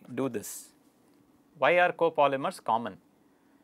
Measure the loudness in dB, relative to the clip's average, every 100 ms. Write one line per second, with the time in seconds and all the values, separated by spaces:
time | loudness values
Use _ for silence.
0 | -10 -6 -4 -4 -10 -14 -18 _ _ _
1 | _ _ _ _ _ -2 2 4 2 2
2 | 0 4 2 2 -4 -6 -2 -2 -2 -12
3 | _ _ _ _ _ _